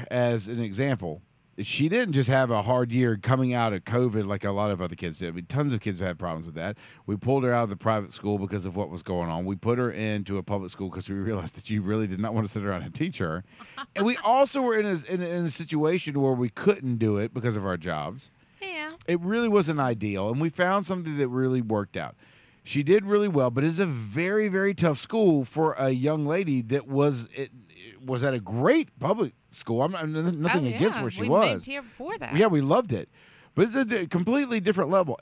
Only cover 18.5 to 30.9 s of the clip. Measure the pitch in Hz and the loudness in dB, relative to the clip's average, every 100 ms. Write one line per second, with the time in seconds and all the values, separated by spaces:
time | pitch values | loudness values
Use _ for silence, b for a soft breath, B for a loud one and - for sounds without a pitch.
18.5 | - 381 330 302 320 - 170 175 226 233 | -14 -10 -8 -10 -10 -4 -2 0 0 4
19.5 | 208 160 151 127 113 104 98 101 127 160 | 4 4 2 0 0 -2 -2 -2 0 0
20.5 | - 180 196 190 185 160 147 131 127 131 | 2 2 2 0 -4 -4 -2 0 2 2
21.5 | 127 113 107 101 92 67 - b b b | 2 2 0 -2 -6 -8 -10 b b b
22.5 | b - 139 143 208 196 208 208 147 127 | b -6 -2 4 4 6 2 4 2 2
23.5 | 120 156 165 185 123 107 120 180 214 214 | 2 0 2 -2 -2 -4 -4 0 0 2
24.5 | 190 196 196 170 143 - 226 202 151 123 | 2 0 2 2 2 -2 4 6 4 2
25.5 | 151 160 - 135 127 143 156 147 175 175 | 2 0 2 0 2 0 0 0 0 0
26.5 | 131 113 139 120 139 147 127 107 101 135 | 0 0 -2 0 2 2 2 -6 -10 -10
27.5 | 127 85 90 101 98 127 123 139 127 92 | -12 -20 -20 -20 -14 -4 -2 0 -2 -4
28.5 | 117 160 320 - - 135 214 147 - _ | 0 4 4 2 -4 -2 0 -2 -4 _
29.5 | - - 117 151 185 156 156 170 156 165 | -12 -4 0 0 -2 -4 -2 -2 0 0
30.5 | 185 131 113 196 | 2 0 2 0